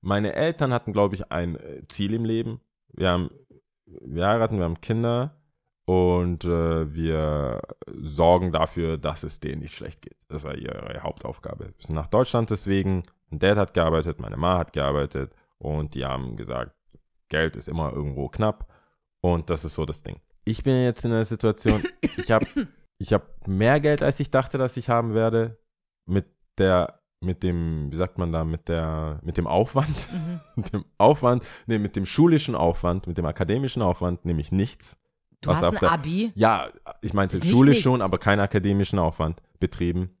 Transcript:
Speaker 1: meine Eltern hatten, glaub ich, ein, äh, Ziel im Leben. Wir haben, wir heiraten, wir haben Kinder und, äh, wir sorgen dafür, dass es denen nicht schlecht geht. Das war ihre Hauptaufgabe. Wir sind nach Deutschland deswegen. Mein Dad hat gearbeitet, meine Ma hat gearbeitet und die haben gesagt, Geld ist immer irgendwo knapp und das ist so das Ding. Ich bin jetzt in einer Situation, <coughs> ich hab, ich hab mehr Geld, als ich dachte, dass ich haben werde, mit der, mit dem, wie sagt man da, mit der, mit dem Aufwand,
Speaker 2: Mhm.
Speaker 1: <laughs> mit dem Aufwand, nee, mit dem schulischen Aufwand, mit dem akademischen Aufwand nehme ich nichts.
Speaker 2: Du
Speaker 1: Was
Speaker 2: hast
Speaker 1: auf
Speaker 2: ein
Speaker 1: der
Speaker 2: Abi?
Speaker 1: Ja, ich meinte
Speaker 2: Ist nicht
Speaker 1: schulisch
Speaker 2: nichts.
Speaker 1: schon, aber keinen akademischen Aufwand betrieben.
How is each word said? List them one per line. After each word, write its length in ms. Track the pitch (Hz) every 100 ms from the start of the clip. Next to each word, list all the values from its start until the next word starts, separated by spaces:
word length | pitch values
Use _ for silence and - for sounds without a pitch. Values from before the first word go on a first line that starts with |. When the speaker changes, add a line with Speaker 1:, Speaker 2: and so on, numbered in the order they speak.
Speaker 1:
meine 340 | - 101 104
Eltern 400 | - 160 165 139
hatten, 180 | 120 -
glaub 220 | 104 101
ich, 180 | 92 -
ein, 240 | 82 87 78
äh, 240 | - 67 -
Ziel 240 | - 98
im 140 | 113 113
Leben. 340 | 113 117 113 _ _ _
Wir 160 | - 92
haben, 220 | 90 85 - _ - _ _ _
wir 400 | - 60 76 92
heiraten, 320 | 113 117 104
wir 60 |
haben 180 | 85 82
Kinder 580 | - 113 117 120 135 _ _ _ _ _ -
und, 580 | 92 90 90 87 85
äh, 480 | 87 85 82 82 78
wir 720 | 78 80 78 78 76 69 53 - - -
sorgen 640 | - 78 73 82 90 90
dafür, 460 | 80 80 - 82 80
dass 240 | 73 76
es 180 | 76 -
denen 220 | 73 71
nicht 120 | -
schlecht 280 | - - -
geht. 140 | - _ _
Das 160 | 76
war 120 | 73 69
ihre 440 | - - - 62
Hauptaufgabe. 680 | - - - - - - -
Wir 120 | - -
sind 80 |
nach 120 | 78 78
Deutschland 420 | 107 127 123 113
deswegen. 520 | 104 - 98 95 92 85 _ _
Mein 80 | 78
Dad 180 | 95 107
hat 160 | 95
gearbeitet, 480 | - 80 80 78 76
meine 160 | 53 50
Ma 220 | 85 92
hat 160 | 80
gearbeitet 580 | - 69 71 71 67 67 _ _ _
und 380 | 71 76 76
die 100 | 65
haben 320 | 65 64 64 55
gesagt, 360 | - 62 60 _ _ - _ _ _
Geld 260 | 78 80 -
ist 120 | -
immer 220 | 82 76
irgendwo 380 | 67 73 67 67
knapp 420 | - 107 104 - _ _ _ _ _
und 260 | 87 85 78
das 160 | 80
ist 80 | 82
so 120 | - 78
das 160 | 71
Ding. 140 | - - _ _
Ich 180 | - 110
bin 200 | 139 131
jetzt 240 | 127 117 120
in 60 |
einer 120 | 113
Situation, 580 | 110 113 110 107 107 107 349 -
<coughs> 160 | - -
ich 120 | 359
hab, 140 | 110 - - 208 _ _ _
ich 160 | 95
hab 340 | 101 - - -
mehr 320 | 95 113 147
Geld, 220 | 147 147
als 180 | 143 135
ich 100 | 143
dachte, 280 | 131 123 135
dass 180 | 131 -
ich 140 | 120
haben 240 | 117 117
werde, 420 | 110 113 113 113 113 _ _ _ _
mit 220 | - 95 - _ _ -
der, 420 | 95 90 73 - _ _
mit 220 | 90 90
dem, 480 | 92 87 82 78 73
wie 60 | 76
sagt 220 | 90 -
man 140 | 85
da, 120 | 82
mit 240 | 80 80 -
der, 500 | 85 80 78 78 76
mit 160 | 78 -
dem 80 | 85
Aufwand, 600 | 87 113 135 151 151 -
Speaker 2:
Mhm. 280 | 180 160 175 -
Speaker 1:
<laughs> 80 | -
mit 160 | 107
dem 100 | 104 - _
Aufwand, 440 | 113 147 123 123 - - -
nee, 120 | 110
mit 180 | 104 -
dem 80 |
schulischen 500 | 95 - 170 156 147
Aufwand, 520 | 117 85 82 87 90 -
mit 100 | 87
dem 80 |
akademischen 560 | 82 78 85 110 135 -
Aufwand 460 | 101 90 90 87 87
nehme 160 | 82
ich 100 | 73
nichts. 460 | 92 104 - - - _ _ _ _
Speaker 2:
Du 80 | -
Speaker 1:
Was 80 | -
Speaker 2:
hast 60 |
Speaker 1:
auf 100 | 170 208
Speaker 2:
ein 40 |
Speaker 1:
der 120 | 180
Speaker 2:
Abi? 400 | 165 147 175 226
Speaker 1:
Ja, 340 | 180 110 101 64 - - -
ich 140 | -
meinte 220 | 101 95 95
Speaker 2:
Ist 80 |
nicht 60 | 87
Speaker 1:
schulisch 240 | 117 139 127
Speaker 2:
nichts. 80 |
Speaker 1:
schon, 180 | 127 127
aber 160 | 98 90
keinen 220 | - 101
akademischen 580 | 101 107 98 98 98 98
Aufwand 420 | 82 - 78 82 _ _
betrieben. 520 | 92 - 87 85 92 _